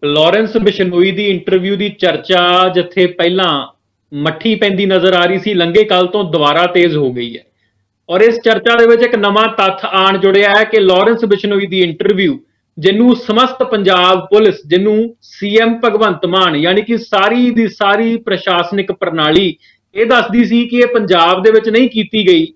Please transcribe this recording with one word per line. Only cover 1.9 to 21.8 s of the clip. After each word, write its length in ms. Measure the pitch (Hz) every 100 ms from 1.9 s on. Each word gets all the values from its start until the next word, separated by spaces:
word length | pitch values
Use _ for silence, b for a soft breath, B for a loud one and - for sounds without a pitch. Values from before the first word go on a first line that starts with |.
| 202 185 151 - 180 180 180 185
ਜਿੱਥੇ 380 | 180 175 - 180
ਪਹਿਲਾਂ 600 | 180 170 185 180 147 123 _ _ _ _
ਮੱਠੀ 400 | 143 151 160 226
ਪੈਂਦੀ 320 | 214 208 190 196
ਨਜ਼ਰ 280 | 185 180
ਆ 100 | 185
ਰਹੀ 140 | 175 190
ਸੀ, 160 | 202
ਲੰਘੇ 300 | 196 170 180
ਕੱਲ੍ਹ 240 | 214 185 180
ਤੋਂ 160 | 208
ਦੁਬਾਰਾ 420 | 185 160 147 151 180
ਤੇਜ਼ 300 | 180 175 151
ਹੋ 160 | 139
ਗਈ 240 | 123 120 117
ਹੈ। 60 | _ _ _ _ _ _ -
ਔਰ 100 | 180
ਇਸ 140 | 226 233
ਚਰਚਾ 320 | 226 220 233 233
ਦੇ 100 | 233
ਵਿੱਚ 160 | 233
ਇੱਕ 120 | 233
ਨਵਾਂ 340 | 220 202 202 220
ਤੱਥ 360 | 220 190 190
ਆਣ 340 | - 190 190 196
ਜੁੜਿਆ 360 | 190 190 208 202
ਹੈ 60 |
ਕਿ 160 | 214 220
ਲਾਰੈਂਸ 440 | 190 185 208 226
ਬਿਸ਼ਨੋਈ 420 | 220 196 208 202 196
ਦੀ 140 | 185
ਇੰਟਰਵਿਊ, 540 | 175 156 - 180 185 135 _ _ _ -
ਜਿਹਨੂੰ 380 | 156 208 247 240
ਸਮਸਤ 460 | - 220 254 247
ਪੰਜਾਬ 580 | 226 214 190 185 180 185
ਪੁਲਿਸ, 340 | - 208 220 - 151
ਜਿਹਨੂੰ 500 | 175 208 214 233 226
ਸੀ 340 | _ - 202 214
ਐਮ 240 | 226 233
ਭਗਵੰਤ 460 | 240 208 214 165 180
ਮਾਨ, 300 | 185 180 147
ਯਾਨੀ 260 | 165 190
ਕਿ 160 | 214 233
ਸਾਰੀ 520 | - 202 202 240 247
ਦੀ 180 | 233 220
ਸਾਰੀ 480 | - 202 208 226 226
ਪ੍ਰਸ਼ਾਸਨਿਕ 760 | 226 190 - 175 170 196 190
ਪ੍ਰਣਾਲੀ 640 | 185 180 165 151 160 196 - b b _
ਇਹ 120 | 196 226
ਦੱਸਦੀ 380 | 247 202 220
ਸੀ 240 | 220 233 240
ਕਿ 80 | 240
ਇਹ 100 | 247
ਪੰਜਾਬ 560 | 240 196 175 170 185
ਦੇ 80 | 202
ਵਿੱਚ 180 | 220 226
ਨਹੀਂ 200 | 220